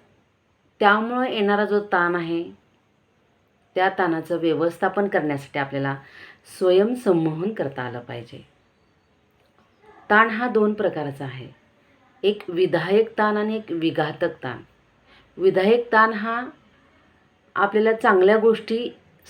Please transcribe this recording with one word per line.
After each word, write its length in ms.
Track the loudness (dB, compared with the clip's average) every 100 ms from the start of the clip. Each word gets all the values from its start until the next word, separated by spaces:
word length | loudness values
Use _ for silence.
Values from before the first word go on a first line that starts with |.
| _ _ _ _ _ _ _ _
त्यामुळे 540 | 2 4 0 -4 -4
येणारा 300 | 0 0 0
जो 160 | 0 -2
ताण 340 | 0 0 0
आहे, 500 | -2 -4 -6 -8 -16 _ _ _ _ _ _ _ _ _ _ _
त्या 140 | -2 0
ताणाचं 500 | 2 0 -2 -4 -2
व्यवस्थापन 720 | 0 2 0 0 -2 0 0
करण्यासाठी 500 | 0 -2 -4 -6 -6
आपल्याला 380 | -4 -4 -4 -6 -12 -20 -20 -20 -20 -2
स्वयंसंमोहन 960 | 2 4 2 0 0 2 0 -2 -6
करता 280 | -6 -8 -6
आलं 180 | -10 -10
पाहिजे. 460 | -12 -14 -14 -20 -20 _ _ _ _ _ _ _ _ _ _ _ _ _ _ -20 0
ताण 180 | 2 4
हा 200 | 0 -2
दोन 260 | 2 0
प्रकारचा 500 | 0 -2 -2 -8 -8
आहे, 240 | -12 -12 -18 -20 _ _ _ _ _ _
एक 200 | -2 -2 -6
विधायक 720 | -2 0 0 2 2 2 0
ताण 180 | 0 0
आणि 200 | -2 -4
एक 80 | -6
विघातक 760 | -4 -2 0 -4 -2 -6 -6
ताण. 120 | -10 -12 -16 _ _ _ _ _ _ 0
विधायक 560 | 0 2 2 2 2
ताण 200 | 2 2
हा 360 | 0 -6 -8 -10 -16 _ _ _ _ _ _ _ _ _
आपल्याला 380 | -2 0 2 2
चांगल्या 440 | 2 4 6 6 6
गोष्टी 540 | 4 2 -2 -6 -6 -12 _ _ -16